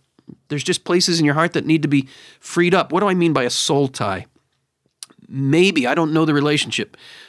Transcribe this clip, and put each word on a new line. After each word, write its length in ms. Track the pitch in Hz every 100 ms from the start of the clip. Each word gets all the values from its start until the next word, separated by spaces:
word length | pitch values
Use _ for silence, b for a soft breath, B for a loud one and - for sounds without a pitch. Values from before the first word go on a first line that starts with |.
| _ _ - - _
there's 140 | 147
just 200 | 185 -
places 360 | - 180 175 165
in 60 | 147
your 80 |
heart 200 | 147 165
that 120 | 165 -
need 160 | 160
to 60 | 147
be 200 | 143 135 B B B
freed 340 | - 175 175
up. 180 | 185 -
What 80 | 170
do 80 | 202
I 60 |
mean 200 | 185 170
by 100 | 139
a 60 | 123
soul 380 | - - 143 139
tie? 380 | - 104 92 - _ _ _ _ _ _ _ - _ -
Maybe, 600 | 135 135 156 190 156 123
I 80 | 147
don't 180 | 156
know 120 | 160 156
the 80 |
relationship, 640 | 147 147 147 - - 101 - B B